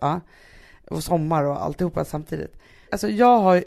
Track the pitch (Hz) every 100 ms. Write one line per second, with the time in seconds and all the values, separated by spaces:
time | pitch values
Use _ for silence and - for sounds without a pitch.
0 | 139 170 - _ - - - - - 165
1 | 156 170 156 160 143 143 151 147 180 165
2 | 160 151 156 156 - - _ _ - 202
3 | 208 214 247 240 190 180